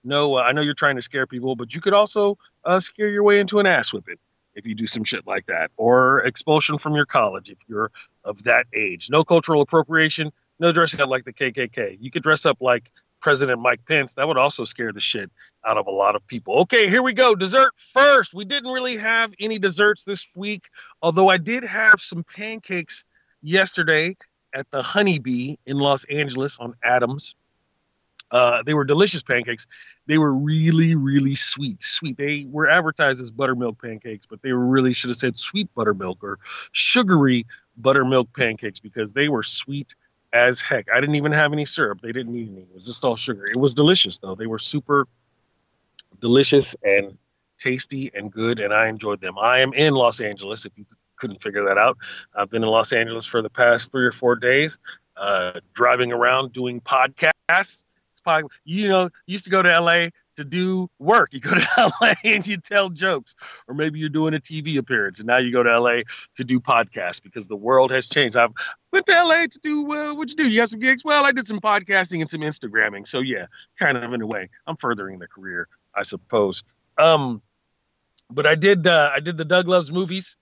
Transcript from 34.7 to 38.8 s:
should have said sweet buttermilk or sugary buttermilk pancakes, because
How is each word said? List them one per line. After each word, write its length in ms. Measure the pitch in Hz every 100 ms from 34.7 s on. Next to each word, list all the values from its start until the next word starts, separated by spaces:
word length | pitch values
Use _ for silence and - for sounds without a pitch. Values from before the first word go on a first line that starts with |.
| 135 127
should 160 | 120 123
have 80 | 120
said 180 | 127 120
sweet 380 | - 196 196
buttermilk 500 | - 107 98 92 92
or 140 | 101 98 - - -
sugary 720 | - - 247 202 170 135 123 117 - _ -
buttermilk 580 | 123 139 127 131 120 -
pancakes, 440 | 120 110 107
because 340 | -